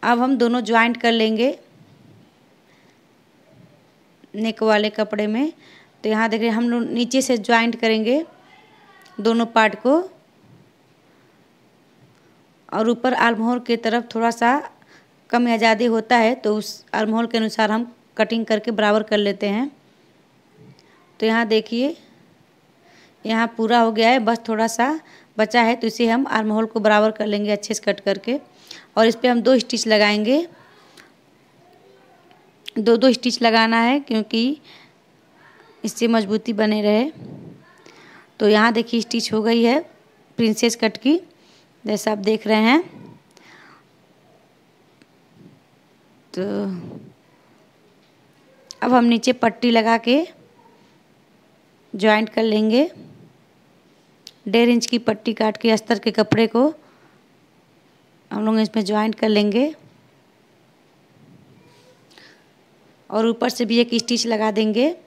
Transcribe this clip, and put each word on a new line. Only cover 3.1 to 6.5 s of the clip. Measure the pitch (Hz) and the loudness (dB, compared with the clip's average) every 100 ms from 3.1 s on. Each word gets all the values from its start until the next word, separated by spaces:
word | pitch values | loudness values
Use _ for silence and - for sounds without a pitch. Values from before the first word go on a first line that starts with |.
| _ _ _ _ - - _ _ _ _ _ - 208 | _ _ _ _ -20 -20 _ _ _ _ _ -16 -8
नेक | 226 220 | -6 -2
वाले | 220 208 208 | 0 2 0
कपड़े | 208 214 208 214 | -2 -6 -2 -4
में। | 220 302 - - - _ _ | -2 -4 -6 -20 -20 _ _
तो | 214 | -4
यहाँ | 220 226 | 0 0
देख | 220 | 0
रहे | |
हैं | 233 | -2